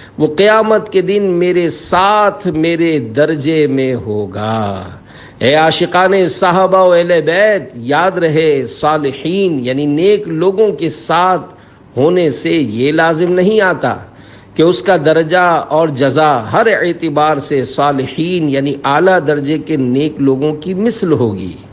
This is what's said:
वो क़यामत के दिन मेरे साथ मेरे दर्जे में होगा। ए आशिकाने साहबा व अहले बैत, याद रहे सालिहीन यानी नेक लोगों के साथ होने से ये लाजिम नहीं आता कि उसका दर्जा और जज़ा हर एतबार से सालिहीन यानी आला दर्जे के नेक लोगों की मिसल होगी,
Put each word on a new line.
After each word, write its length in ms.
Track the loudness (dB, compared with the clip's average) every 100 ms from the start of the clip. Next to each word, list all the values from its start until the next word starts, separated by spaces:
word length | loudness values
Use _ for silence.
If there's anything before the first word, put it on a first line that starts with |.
| -16 -4
वो 80 | -2
क़यामत 600 | 2 2 4 2 0 0
के 80 | -2
दिन 200 | 0 0 0 0
मेरे 340 | 0 0 -2
साथ 760 | -4 -2 0 2 2 2 0 -4
मेरे 520 | -2 -2 0 0 -2 -2
दर्जे 540 | 0 0 0 0 0 2
में 240 | 0 -2 -4
होगा। 1000 | -4 -6 -6 -6 -4 -2 -4 -6 -10 -18 -20 -20 -20 -2
ए 160 | 2
आशिकाने 720 | 4 4 2 0 2 2 2 0
साहबा 520 | 0 0 2 2 4
व 100 | 4
अहले 260 | 4 2 2
बैत, 500 | 2 2 2 0 -4 -10
याद 400 | -2 0 0 0
रहे 460 | 0 2 2 0 -2
सालिहीन 920 | -4 -2 0 -2 -4 -4 -2 0 -2
यानी 260 | -4 -2 -2
नेक 400 | 0 2 0 -2
लोगों 440 | -2 0 2 0
के 160 | 0 -6
साथ 1080 | -6 -2 0 2 0 -4 -18 -20 -20 -10 0
होने 320 | 2 2 0
से 200 | -2 -2
ये 400 | -2 -2 -2 0
लाजिम 400 | 2 2 0 0
नहीं 280 | 2 2 2
आता 320 | 2 0 -4 -4 -10 -20 -20 -20 -8 2
कि 60 |
उसका 340 | 2 2 0 2
दर्जा 460 | 2 2 2 2 2 0 0
और 180 | 0 0
जज़ा 400 | 0 0 2 2 0 0
हर 200 | 0 2
एतबार 720 | 2 -2 -4 -4 0 0 0
से 220 | -2 -4 -2
सालिहीन 800 | 0 0 0 -4 -4 -4 -2 0
यानी 280 | -2 -2 -4 -2
आला 320 | 2 2 2
दर्जे 360 | 0 -2 -2 -4
के 180 | -2 -2
नेक 420 | 0 0 -2 0
लोगों 320 | 0 0 -2 -4
की 180 | -6 -4
मिसल 360 | -2 -2 -2
होगी, 420 | 0 0 -4 -8 -12 -20